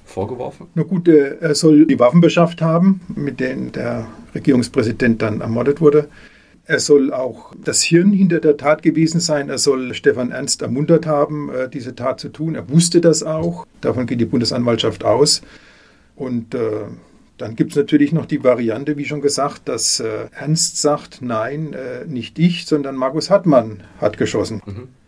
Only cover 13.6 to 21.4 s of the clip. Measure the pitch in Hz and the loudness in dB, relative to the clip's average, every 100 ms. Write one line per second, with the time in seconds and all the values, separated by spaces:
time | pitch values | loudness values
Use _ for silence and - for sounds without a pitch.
13.6 | - _ 123 123 123 120 113 120 113 127 | -14 _ -4 -2 -4 -2 0 0 0 0
14.6 | 120 113 117 95 107 117 151 - - - | 0 0 -2 -2 0 2 2 2 -6 -20
15.6 | _ _ _ _ _ - 127 120 - 123 | _ _ _ _ _ -12 -6 -6 -6 -4
16.6 | 110 107 110 - _ _ _ - 117 113 | -4 -4 -8 -14 _ _ _ -14 -10 -4
17.6 | - 147 139 147 143 160 120 147 127 120 | -2 0 2 2 2 0 -4 0 2 2
18.6 | 113 113 147 143 135 147 139 135 143 - | -2 -4 -6 -6 -6 -2 -2 0 -4 -6
19.6 | 139 120 - - 110 107 113 - 143 160 | -8 -4 -4 -4 -4 -8 -10 -8 -4 -2
20.6 | - - 147 147 - - 123 110 | -2 0 0 0 -6 -12 -6 -4